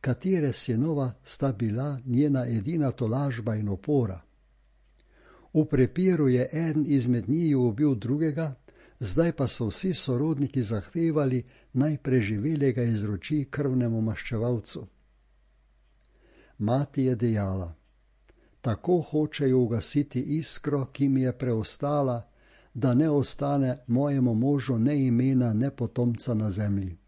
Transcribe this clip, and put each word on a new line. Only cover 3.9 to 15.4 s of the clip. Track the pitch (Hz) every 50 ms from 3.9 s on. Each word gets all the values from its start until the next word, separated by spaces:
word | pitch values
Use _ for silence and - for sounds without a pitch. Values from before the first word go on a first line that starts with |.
| 151 139 120 104 92 85 - _ _ _ _ _ _ _ _ _ _ _ _ _ _ _ _ _ _ _ _ - - - - _
V | - 160 151
prepiru | 151 - 131 131 120 - 175 185 190 180 160 147 131
je | 123 123 123 -
eden | - 156 165 160 151 156 147
izmed | 127 143 139 117 123 123 120 98 95
njiju | 139 165 175 160 143 131
ubil | 123 120 104 104 151 147 135
drugega, | 107 95 113 135 151 160 160 143 147 165 151 131 - _ - _ - - - _ _
zdaj | - 98 90 156 170 170
pa | 156 - 139 113
so | - - 123 107
vsi | - - - 190 165
sorodniki | - - - 127 120 147 160 156 131 143 127 - 131
zahtevali, | 120 98 113 104 - - - 170 165 165 151 151 143 131 127 127 120 - - - _ _
naj | _ 127 - 311 302 135
preživelega | - 123 127 131 107 98 110 101 107 151 160 147 143 135 120 131
izroči | 120 117 113 104 101 104 104 92 - - 156 151 135 -
krvnemu | - 139 147 139 127 127 123 117 113 113
maščevalcu. | 110 110 104 - - - 123 107 113 123 127 110 101 - - 160 - - _ _ _ _ _ _ _ _ _ _